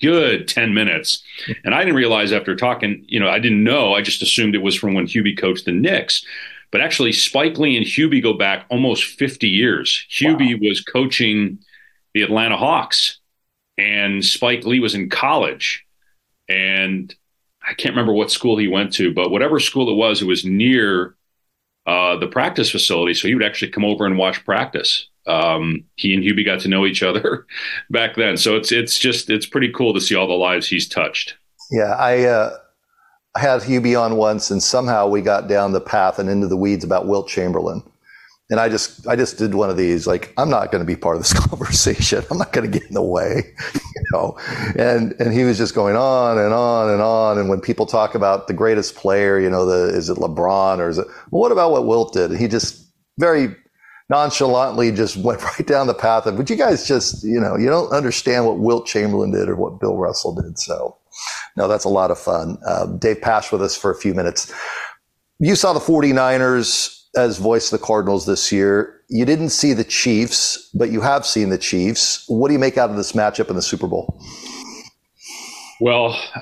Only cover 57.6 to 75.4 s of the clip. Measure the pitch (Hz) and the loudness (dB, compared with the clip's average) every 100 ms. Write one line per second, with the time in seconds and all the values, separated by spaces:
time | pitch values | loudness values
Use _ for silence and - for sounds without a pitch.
57.6 | 117 160 - 143 131 - - 123 117 104 | 2 2 0 0 -2 -2 0 2 2 2
58.6 | 110 117 - 110 104 101 101 95 95 90 | 2 0 0 -2 0 0 0 0 -2 -2
59.6 | 92 95 104 95 87 90 - 87 85 82 | -4 -4 -4 -2 -2 -4 -6 -6 -8 -8
60.6 | - 82 57 - _ - - - - - | -8 -6 -8 -10 _ -14 -12 -10 -10 -4
61.6 | 95 104 98 98 92 87 - 87 82 - | 0 0 0 2 2 0 -2 -2 -4 -8
62.6 | - 90 90 87 113 107 117 110 - 101 | -4 -2 -2 -2 0 0 0 0 0 -2
63.6 | 98 - 101 90 101 90 87 - - - | -2 -2 -2 -2 -2 -2 -2 -4 -8 -10
64.6 | - - - - _ _ _ - 156 196 | -12 -10 -12 -16 _ _ _ -2 2 4
65.6 | 196 156 - 160 143 131 131 131 127 127 | 2 2 2 4 4 4 4 4 2 2
66.6 | 113 - - - _ 127 120 95 104 113 | 0 -2 -4 -10 _ 0 0 0 2 2
67.6 | - 107 - 110 98 98 87 98 - 101 | 0 -4 0 0 2 0 0 -2 0 2
68.6 | 98 101 110 - _ 113 123 156 160 - | 4 2 0 -8 _ -2 2 2 0 0
69.6 | 147 117 113 - 127 110 117 - - - | 2 2 0 -2 0 2 0 -2 -2 -4
70.6 | - 101 113 113 120 139 - 113 101 92 | -6 -2 0 0 2 0 0 0 0 0
71.6 | - 92 92 113 - - - 113 139 147 | -2 0 0 0 -2 -2 -2 0 2 4
72.6 | 131 131 123 104 98 110 107 - 107 92 | 2 2 0 0 -2 0 0 0 -2 -2
73.6 | - 85 90 87 - - - - - - | -2 -4 -2 -4 -4 -8 -14 -18 -16 -16
74.6 | - - - _ _ _ - - | -16 -18 -20 _ _ _ -20 -18